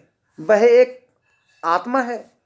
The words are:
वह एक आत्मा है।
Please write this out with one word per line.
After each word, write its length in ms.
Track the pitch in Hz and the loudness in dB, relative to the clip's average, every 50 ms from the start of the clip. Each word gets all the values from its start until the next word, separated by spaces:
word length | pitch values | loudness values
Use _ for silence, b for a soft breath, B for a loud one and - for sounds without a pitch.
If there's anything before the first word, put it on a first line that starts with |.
| _ _ _ _ _ _ _ - | _ _ _ _ _ _ _ -10
वह 240 | 156 165 214 202 226 | -4 -2 0 2 4
एक 340 | 240 233 247 254 247 - - _ _ _ _ _ _ _ _ _ _ _ _ | 4 4 4 2 2 -2 -20 _ _ _ _ _ _ _ _ _ _ _ _
आत्मा 400 | - 165 170 180 - 240 254 269 | -4 -4 -4 -4 -4 -4 -6 -6
है। 160 | 240 240 240 - - _ _ _ _ | -6 -6 -10 -14 -14 _ _ _ _